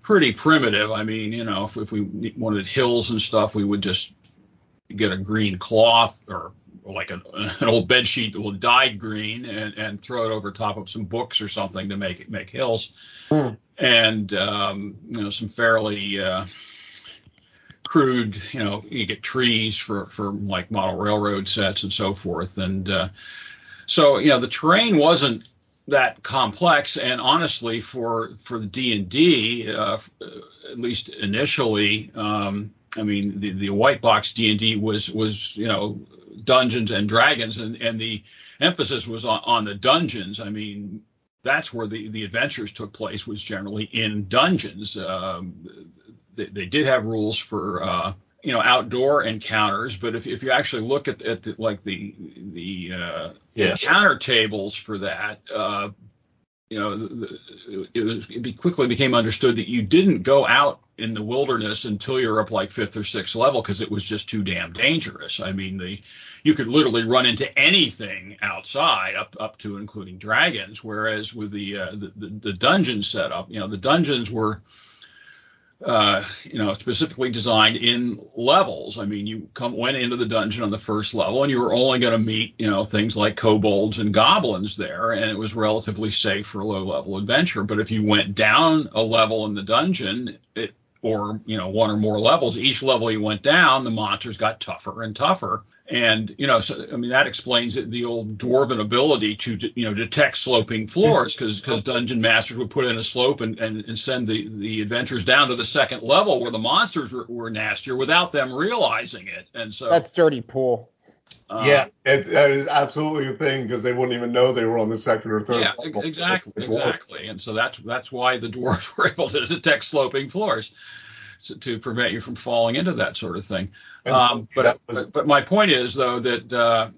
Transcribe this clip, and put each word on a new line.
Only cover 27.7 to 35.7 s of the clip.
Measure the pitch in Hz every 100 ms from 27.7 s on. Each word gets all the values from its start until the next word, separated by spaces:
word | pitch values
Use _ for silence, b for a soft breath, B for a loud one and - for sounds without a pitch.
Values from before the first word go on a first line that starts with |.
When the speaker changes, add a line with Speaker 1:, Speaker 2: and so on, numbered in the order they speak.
| 113
Speaker 1:
for, | 104 127 117 117 110 107
for | - 120
the | 104
D | 117 127 107
and | 95
D, | 123 175 143 107 120 107
uh, | 113 107
f-, | - - -
uh, | - - - - -
at | 120
least | 120 120 -
initially, | - 104 110 147 - 120 107 104 107 107 -
um, | 104 107 101 101 104 - _ -
I |
mean, | 104 101 101 98
the, | 101
the | 95 101
white | 101 127 -
box | 117 104 -
D | - 113
and | 104
D | 110 110
was, | 107 104 -
was, | 107 110 104 - 107
you |
know, | 110